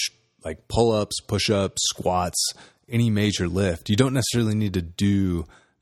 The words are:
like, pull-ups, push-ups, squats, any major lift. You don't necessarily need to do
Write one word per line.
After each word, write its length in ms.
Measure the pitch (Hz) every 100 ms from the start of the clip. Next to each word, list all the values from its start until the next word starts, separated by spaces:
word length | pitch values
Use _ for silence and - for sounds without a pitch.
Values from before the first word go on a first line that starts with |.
| - - _ _
like, 240 | 80 78 -
pull-ups, 520 | 117 117 107 104 -
push-ups, 640 | - 101 - 101 95 - -
squats, 640 | - 90 90 87 - - - - _ -
any 200 | 117 117
major 400 | 104 104 95 87
lift. 400 | 90 98 82 -
You 80 | 101
don't 160 | 131
necessarily 420 | 131 107 120 110
need 200 | 107 104
to 80 | 92
do 640 | 82 - 101 101 95 85 80 - _ _